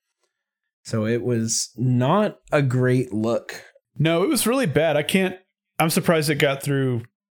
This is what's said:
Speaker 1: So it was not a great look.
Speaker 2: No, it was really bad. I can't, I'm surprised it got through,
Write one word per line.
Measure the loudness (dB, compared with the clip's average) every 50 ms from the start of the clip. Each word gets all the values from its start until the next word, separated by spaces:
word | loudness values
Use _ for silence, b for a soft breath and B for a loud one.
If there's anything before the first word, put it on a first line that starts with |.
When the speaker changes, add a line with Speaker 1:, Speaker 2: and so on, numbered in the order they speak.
| _ _ _ _ _ _ _ _ _ _ _ _ _ _ _ _ _
Speaker 1:
So | -6 -4 -2 -2
it | 0 -2 -2 -2
was | -2 -2 -2 -2 -2 -2 -4 -6 -6 -6
not | -4 -2 0 2 2 2 2 2 2 0 0 -4 -8 _ -2 0
a | 0 0
great | 2 2 2 2 2 2 2 0 -2 -2
look. | -2 -2 -2 -2 -2 -4 -8 -14 -18 -18 -20 -20 _ _ _ _
Speaker 2:
No, | -2 0 0 2 2 0
it | 0
was | 0 0 0
really | 0 0 0 0
bad. | 0 0 2 2 2 2
I | 0 0
can't, | 0 0 0 0 0 -4 -8 _ _ _ _ _ _ _ -2
I'm | 0 0
surprised | 0 0 2 2 2 2 2 0
it | 0
got | 2 2 0 0 -2 -2
through, | -2 -2 0 0 0 -2 -2 -6 -8 _ _ _ _